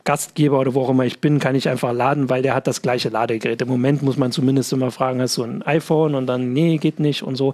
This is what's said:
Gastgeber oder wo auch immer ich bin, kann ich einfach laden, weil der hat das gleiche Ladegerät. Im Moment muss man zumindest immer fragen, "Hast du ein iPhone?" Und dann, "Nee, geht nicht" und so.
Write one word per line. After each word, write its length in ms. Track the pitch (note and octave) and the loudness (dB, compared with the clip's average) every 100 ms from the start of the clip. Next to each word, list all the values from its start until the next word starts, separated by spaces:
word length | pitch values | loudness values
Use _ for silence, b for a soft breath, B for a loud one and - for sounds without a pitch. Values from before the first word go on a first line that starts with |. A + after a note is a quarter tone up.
Gastgeber 560 | - C#3+ - - D3 C3+ | -2 -2 -2 0 2 2
oder 140 | C3 | 2
wo 80 | C3 | 0
auch 80 | C3 | 2
immer 160 | C3 B2+ | 2 0
ich 160 | - | 0
bin, 180 | D3 D3 | 2 2
kann 160 | C3 C3+ | 2 0
ich 140 | D#3 | 0
einfach 240 | C3 B2+ | -2 -2
laden, 360 | A#2+ B2+ C#3+ B2+ | 0 0 0 0
weil 120 | B2+ | 0
der 120 | C3 | 0
hat 140 | B2+ C#3 | 0 -2
das 140 | B2 | -2
gleiche 260 | B2+ B2 A#2+ | -2 -2 -2
Ladegerät. 540 | A2 A#2 A2+ A#2+ A#2 | -2 -2 -2 -2 -4
Im 80 | B2 | -2
Moment 320 | B2+ C3 C#3+ | 0 2 2
muss 160 | C#3 C3 | 0 0
man 160 | B2+ | 0
zumindest 400 | A#2+ C3 C3+ A#2+ | 2 2 2 0
immer 180 | C3+ B2+ | -2 -2
fragen, 300 | - C3 B2+ | -2 -2 0
"Hast 160 | B2+ - | -2 -2
du 60 | |
ein 180 | A#2 G#2 | -4 -6
iPhone?" 540 | - D#3 - D#3 D#3 C#3 | -2 -2 2 2 2 0
Und 120 | B2+ | -2
dann, 240 | B2+ B2+ | -2 0
"Nee, 280 | C3 E3+ D#3+ | 2 2 2
geht 200 | D#3 D3+ | 0 0
nicht" 240 | D3 C#3 | -2 -2
und 140 | - C3 | -6 -2
so. 160 | C3+ | -2